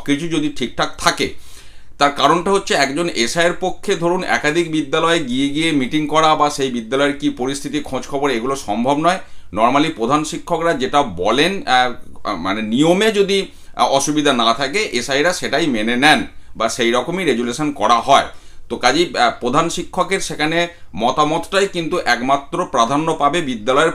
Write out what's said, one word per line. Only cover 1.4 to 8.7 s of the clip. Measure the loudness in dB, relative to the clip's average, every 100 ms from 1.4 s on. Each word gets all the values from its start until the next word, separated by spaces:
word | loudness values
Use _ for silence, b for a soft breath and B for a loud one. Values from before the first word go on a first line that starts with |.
| B B B B B 0
তার | 0
কারণটা | 4 2 4 2
হচ্ছে | 0 2
একজন | 0 0 0 -2
এসআইয়ের | -2 0 2 0 0
পক্ষে | -4 -4 -2
ধরুন | 0 0 0
একাধিক | 0 0 0 0 0
বিদ্যালয়ে | -2 -2 0 2 2
গিয়ে | 0 0 0
গিয়ে | 0 0
মিটিং | 0 0 -2 0
করা | 2 4
বা | 4 2
সেই | 0 -4
বিদ্যালয়ের | -4 -2 0 0 0
কী | -4
পরিস্থিতি | -2 -4 -4 -6 -6
খোঁজ | -4 -6 -6
খবর | -2 0
এগুলো | 0 -2 -4
সম্ভব | -4